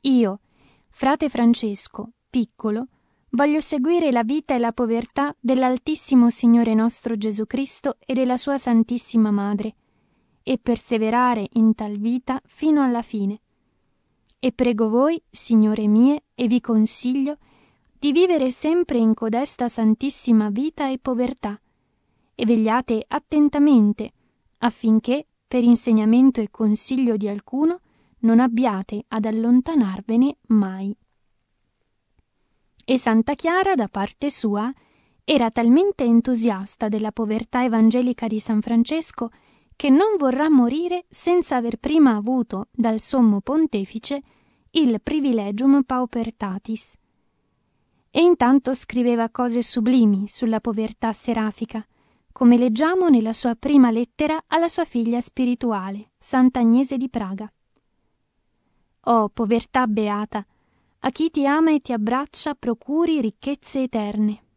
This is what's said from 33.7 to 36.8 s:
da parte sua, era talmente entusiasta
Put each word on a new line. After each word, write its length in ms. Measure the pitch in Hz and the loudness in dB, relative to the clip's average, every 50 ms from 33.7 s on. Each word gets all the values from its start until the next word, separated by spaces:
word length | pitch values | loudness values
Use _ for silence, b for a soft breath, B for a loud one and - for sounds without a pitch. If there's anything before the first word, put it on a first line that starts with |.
| 381 | 0
da 100 | 277 220 | -2 -2
parte 420 | - _ 202 196 202 - _ - 294 | -4 _ -6 -6 -6 -8 _ -8 -6
sua, 440 | - - - 220 202 202 214 247 269 _ _ _ _ _ _ _ _ _ _ | -6 -4 -4 -2 -2 -2 -4 -6 -8 _ _ _ _ _ _ _ _ _ _
era 280 | - - 269 233 226 | -2 0 0 0 0
talmente 520 | 226 - 233 233 247 311 381 403 392 - 269 | -2 0 2 4 4 4 4 2 0 -2 0
entusiasta 840 | 233 233 233 226 - 254 226 226 233 202 190 196 196 - _ | 2 2 2 2 2 -2 -2 0 -2 -2 -4 -8 -12 -8 _